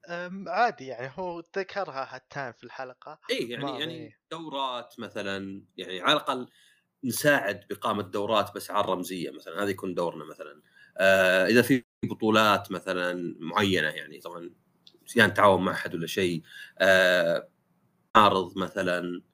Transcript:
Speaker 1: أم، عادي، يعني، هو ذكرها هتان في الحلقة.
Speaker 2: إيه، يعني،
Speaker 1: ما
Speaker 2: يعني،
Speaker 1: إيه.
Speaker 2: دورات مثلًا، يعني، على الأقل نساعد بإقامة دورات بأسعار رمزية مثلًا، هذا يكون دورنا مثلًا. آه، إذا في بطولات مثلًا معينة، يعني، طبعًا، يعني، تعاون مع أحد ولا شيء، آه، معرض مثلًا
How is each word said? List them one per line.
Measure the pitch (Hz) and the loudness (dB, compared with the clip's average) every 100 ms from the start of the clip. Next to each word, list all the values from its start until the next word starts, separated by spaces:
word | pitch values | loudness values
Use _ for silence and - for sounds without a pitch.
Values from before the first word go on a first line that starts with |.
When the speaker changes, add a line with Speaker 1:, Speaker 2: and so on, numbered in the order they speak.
| - | -10
Speaker 1:
أم، | 175 180 190 175 | -10 -8 -10 -6
عادي، | 185 240 170 131 | 0 0 0 -12
يعني، | 117 131 135 | -8 -10 -8
هو | 180 170 165 196 | -8 -8 -8 -8
ذكرها | 185 202 180 135 127 127 | -6 -6 -6 -6 -10 -12
هتان | _ 143 131 | _ -10 -10
في | - | -12
الحلقة. | 120 - 127 127 - 156 - | -18 -14 -14 -14 -20 -18 -8
Speaker 2:
إيه، | 254 120 | -6 -6
يعني، | 120 | -6
Speaker 1:
ما | 139 127 | -8 -6
Speaker 2:
يعني، | 156 | -8
Speaker 1:
إيه. | 165 151 _ _ | -10 -16 _ _
Speaker 2:
دورات | 160 156 139 131 123 117 - | -14 -10 -6 -4 -6 -10 -14
مثلًا، | 104 110 98 98 98 98 98 - | -10 -8 -6 -6 -8 -12 -16 -14
يعني، | 90 92 | -10 -2
على | 110 | 0
الأقل | 147 147 127 123 _ _ _ _ _ | 0 0 -6 -8 _ _ _ _ _
نساعد | 127 - 147 139 101 104 - | -6 0 2 4 0 -6 -8
بإقامة | 101 117 104 | -6 -4 -4
دورات | 101 107 104 107 101 | -4 -4 0 0 0
بأسعار | 101 - 98 - | -6 -4 -2 0
رمزية | 92 87 92 71 | -2 -4 -8 -8
مثلًا، | 69 - 85 | -12 -12 -4
هذا | 101 | -4
يكون | 95 95 | -2 -6
دورنا | 87 85 78 78 | -4 -4 -6 -14
مثلًا. | 78 76 73 _ _ - - | -14 -18 -18 _ _ -18 2
آه، | 95 95 92 92 92 | 4 6 6 4 6
إذا | 117 | 6
في | - 131 - _ - | 6 2 0 _ -8
بطولات | 98 110 107 107 101 - | -2 4 4 6 2 0
مثلًا | 90 95 90 90 90 87 71 | -8 -4 -2 -2 -4 -6 -8
معينة، | 80 90 101 90 76 | -4 0 2 2 0
يعني، | 76 73 73 | -4 -12 -16
طبعًا، | 85 85 85 _ _ _ - _ - 117 | -14 -14 -16 _ _ _ -20 _ -4 4
يعني، | 104 | 4
تعاون | 98 101 92 | 6 6 6
مع | 92 | 2
أحد | 90 - 87 | -4 -6 -6
ولا | 82 | -4
شيء، | - 92 85 - - - - | -2 0 -2 -8 -20 -20 2
آه، | 95 95 92 90 85 85 - _ _ _ _ _ _ 110 | 6 6 6 4 2 0 -4 _ _ _ _ _ _ 6
معرض | 104 95 87 95 | 6 4 -2 -6
مثلًا | 90 98 90 87 87 87 _ | -6 -4 -2 -2 -4 -10 _